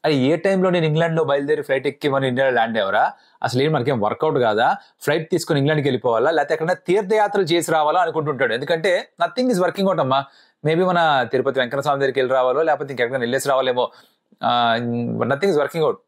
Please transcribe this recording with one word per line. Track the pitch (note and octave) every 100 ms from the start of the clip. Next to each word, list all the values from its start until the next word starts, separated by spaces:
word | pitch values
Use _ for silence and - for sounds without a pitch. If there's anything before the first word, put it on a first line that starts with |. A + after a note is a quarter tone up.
| D#3
"అరే, |
ఏ | D3 B2+ E3
టైంలో | G3 G3 F#3
నేను | F3 D#3+
ఇంగ్లాండ్ | D3+ E3 E3
లో |
బయలుదేరి | C#3+ C#3+ C#3 D3+
ఫ్లైట్ | C#3 C3+ C3+
ఎక్కి | B2+ D3
మన | C3+
ఇండియాలో | C3+ B2 C3+
ల్యాండ్ | B2 A#2 A2+
అయ్యావరా? | G2 G#2 D3 - _ _
అసలు | B2+ B2
ఏం | C#3+
మనకేం | D3+ A#2+ C3
వర్కౌట్ | G#2 A#2 D#3 D3
కాదా? | A#2 G#2+ C3 G3 - _
ఫ్లైట్ | - D#3 D#3
తీసుకొని | E3+ - D3
ఇంగ్లాండ్కి | C#3 D#3 C#3
వెళ్ళిపోవాలా, | B2 B2 A2+ C3+
లేకపోతే | D#3+ C#3+
ఎక్కడైనా | D#3 D#3+
తీర్థయాత్రలు | F3+ - F#3 F#3+ G#3+ G#3 G3+ F3+
చేసి | E3+ D#3+
రావాలా?" | D#3+ D3+ E3+
అనుకుంటుంటాడు. | E3+ D#3 D3 C3 C3
ఎందుకంటే | A2+ C#3+ E3+ F3+ F3+ - _
nothing | E3+ G#3 B3+ G3
is | F3+
working | E3+ G3
out | E3+
అమ్మా. | C3+ C3+ C#3 _ _ _ D3
Maybe | E3 F#3
మన | F3 E3 C#3 A#2
తిరుపతి | B2+ B2+ C3
వెంకట | B2 C#3
స్వామి | C#3 C#3
దగ్గరికి | C3+ B2+
వెళ్ళి | B2+ C3
రావాలో, | B2+ B2+
లేకపోతే | E3 C#3 C#3+
ఇంకెక్కడికైనా | B2+ A#2+ C3
వెళ్ళేసి | A#2+ C3 C#3
రావాలేమో. | C3 C3 B2 A#2+ - - _ _ _
ఆ, | A#2+ A#2+ A#2 A2+ A#2+ A#2+ A#2+
but | A2+ A#2
nothing | C3+ G3
is | D3+
working | C#3 E3
out | D3+ -